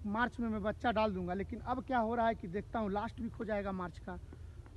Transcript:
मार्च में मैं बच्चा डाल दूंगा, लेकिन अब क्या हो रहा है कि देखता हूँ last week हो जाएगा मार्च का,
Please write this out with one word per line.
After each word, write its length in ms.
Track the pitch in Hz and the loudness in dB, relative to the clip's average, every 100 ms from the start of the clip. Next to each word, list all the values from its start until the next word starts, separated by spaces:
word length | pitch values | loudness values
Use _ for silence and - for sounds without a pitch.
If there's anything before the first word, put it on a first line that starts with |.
| 208 | -2
मार्च 320 | 208 240 - | 2 2 2
में 80 | 233 | 0
मैं 120 | 214 | 0
बच्चा 280 | 202 202 247 | 0 2 2
डाल 220 | 214 220 | 4 4
दूंगा, 200 | 185 180 | 2 0
लेकिन 260 | 190 190 165 | 0 -2 -4
अब 220 | - 254 | -2 -2
क्या 160 | - 254 | 2 4
हो 160 | 220 240 | 4 4
रहा 120 | 226 | 4
है 80 | 226 | 4
कि 120 | 196 | 0
देखता 300 | 190 - 233 | -4 -2 0
हूँ 120 | 208 | 2
last 280 | 202 220 - | 0 0 -2
week 140 | 226 | -6
हो 120 | - 220 | -4 -2
जाएगा 260 | 208 202 | 0 0
मार्च 260 | 190 180 - | -2 -4 -6
का, 180 | - 180 - - - - - | -8 -8 -10 -12 -12 -12 -14